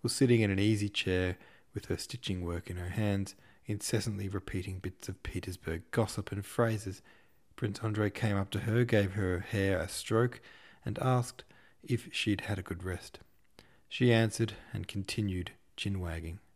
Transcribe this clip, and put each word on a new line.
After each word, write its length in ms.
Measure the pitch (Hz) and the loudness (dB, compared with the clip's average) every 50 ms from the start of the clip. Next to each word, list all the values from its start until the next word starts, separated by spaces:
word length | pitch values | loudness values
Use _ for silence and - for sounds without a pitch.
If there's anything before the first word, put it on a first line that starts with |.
| - | -2
was 100 | 120 - | -2 2
sitting 280 | - 139 123 120 117 | 4 6 8 8 8
in 100 | 110 101 | 6 6
an 80 | 98 95 | 4 4
easy 300 | 101 107 110 104 104 101 | 6 4 4 4 2 -2
chair 480 | - - - 95 92 90 92 90 90 - - - - - _ _ _ | -2 -2 0 2 2 2 2 2 -2 -4 -10 -20 -20 -20 _ _ _
with 140 | 104 - | -12 -4
her 100 | - 95 | -4 -4
stitching 480 | - - - - 120 - - 95 92 90 | -4 -4 -10 -10 -8 -4 -4 -4 -4 -2
work 240 | 85 85 87 - - | -4 -4 -4 -6 -6
in 80 | 90 | -8
her 140 | 90 90 90 | -6 -6 -4
hands, 440 | 87 - 107 104 101 98 98 - - - - - - _ _ | -2 0 2 2 2 0 0 -4 -8 -18 -20 -20 -20 _ _
incessantly 600 | - 107 101 - - - 110 - 120 104 98 101 98 | -6 -6 -4 -2 0 0 0 0 -2 -4 -4 -6 -4
repeating 500 | 98 98 - - - 95 90 - 92 92 | -4 -6 -6 -4 -6 -6 -4 -4 -8 -6
bits 300 | - 92 - - - - | -8 -8 -10 -8 -12 -12
of 140 | - - _ | -12 -8 _
Petersburg 600 | - - 92 - - 90 - - - 82 92 - _ | -6 -6 -6 -6 -6 -10 -8 -6 -6 -6 -6 -6 _
gossip 420 | - - 110 101 - - 98 - - | 0 0 0 0 0 -8 -6 -6 -6
and 120 | 98 101 | -6 -8
phrases. 580 | - - - 120 113 110 104 107 98 95 - - - - - - _ _ _ _ _ - | -6 0 2 2 2 2 -2 -4 -8 -10 -10 -14 -20 -20 -20 -20 _ _ _ _ _ -10
Prince 240 | - - 104 101 - - | -4 -4 -4 -4 -2 -4
Andrei 280 | 110 104 107 107 104 | -2 0 2 2 0
came 260 | - - - 107 101 | 0 0 0 2 2
up 140 | 98 98 - | 2 0 0
to 100 | - 101 | -2 -2
her, 240 | - - 107 117 123 | 0 2 2 2 4
gave 280 | 117 - 107 101 95 95 | 6 6 4 4 4 0
her 280 | 104 98 92 90 87 | 0 0 0 0 0
hair 380 | 90 - - 104 98 98 95 87 | -2 -2 0 2 2 4 2 2
a 100 | 80 - | 0 -2
stroke, 520 | - - - - 110 110 120 123 120 - - - - - - - - - _ | -6 -8 -4 2 2 4 4 2 0 -6 -18 -20 -20 -20 -20 -20 -20 -10 _
and 140 | - 107 - | -6 -4 -2
asked 460 | 131 131 127 123 120 - - - - _ - - - - _ _ - | 0 2 2 2 0 -2 -8 -16 -20 _ -20 -20 -20 -20 _ _ -4
if 260 | - 123 113 - - - | -2 -2 -2 -2 -4 -6
she'd 300 | - - 110 104 95 - | -2 0 0 0 0 0
had 160 | - 107 95 | -4 -4 -4
a 40 | 90 | -4
good 200 | - 95 85 90 | -8 -8 -6 -6
rest. 380 | 95 90 85 - - - - - - _ _ _ _ _ - - - - _ _ _ | -6 -6 -6 -8 -14 -18 -20 -20 -20 _ _ _ _ _ -20 -20 -20 -20 _ _ _
She 240 | - - 131 123 117 | 0 4 6 8 8
answered 420 | 113 113 110 - - 117 110 - - - - - | 8 6 4 2 0 -2 -2 -2 -10 -16 -8 -6
and 160 | 101 92 - | -6 -6 -4
continued 640 | - 101 95 - - - 107 101 92 92 90 - - - _ _ _ | -6 -6 -6 -4 -2 -2 -2 0 0 -2 -4 -6 -10 -16 _ _ _
chin-wagging. 640 | - - 104 98 95 90 85 82 82 80 82 85 101 _ _ _ | -6 -4 -4 -2 -2 -2 -4 -4 -6 -6 -8 -10 -10 _ _ _